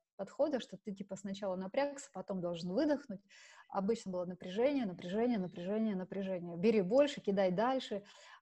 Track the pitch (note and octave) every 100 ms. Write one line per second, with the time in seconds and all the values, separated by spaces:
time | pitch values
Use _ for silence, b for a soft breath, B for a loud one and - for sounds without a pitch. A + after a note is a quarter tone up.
0 | _ - G3 - D#4 B3+ - F#3 G#3+ G3
1 | G3 F#3+ G3+ G3 G3+ F#3 F#3+ C4+ C#4+ C#4+
2 | - A3+ - F#3+ F3 E3+ F3 G3+ D4+ C#4+
3 | - F#3+ _ b b b b G3 G3 A3+
4 | F#3+ F3+ F3+ F3+ F3+ G3 C4 C#4 G#3+ F3
5 | F3 G#3 B3 A3+ F3+ - F3 G#3+ A3 F#3
6 | F3+ G3 F#3+ F#3 F3 E3+ G#3+ A3 F3+ B3+
7 | C#4+ - - G3+ F#3 F3+ A#3+ C4+ - G3+
8 | - b b b